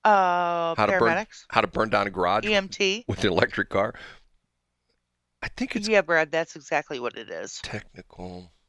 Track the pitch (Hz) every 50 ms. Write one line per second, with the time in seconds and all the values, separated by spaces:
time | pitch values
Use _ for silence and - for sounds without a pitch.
0 | - 214 208 196 185 180 175 175 175 175 175 170 170 165 165 - 107 101 98 -
1 | 117 113 - 190 220 _ - - - _ - 113 107 92 - - 110 110 104 104
2 | 101 101 92 92 87 87 98 107 - 208 214 202 95 92 - - - 190 196 226
3 | - - 104 - - 101 85 85 - - - - 98 - - 98 101 113 - -
4 | - - - - _ _ _ _ _ _ _ _ _ _ _ _ _ _ _ _
5 | _ _ _ _ _ _ _ _ - - - - 247 - - 233 202 220 220 202
6 | 175 156 170 160 160 147 151 160 165 - - 160 131 - 160 147 147 - 151 123
7 | 120 120 104 117 113 - 90 80 98 107 - - - - - 107 - - _ -
8 | 92 _ - - 90 92 90 90 90 87 _ _ _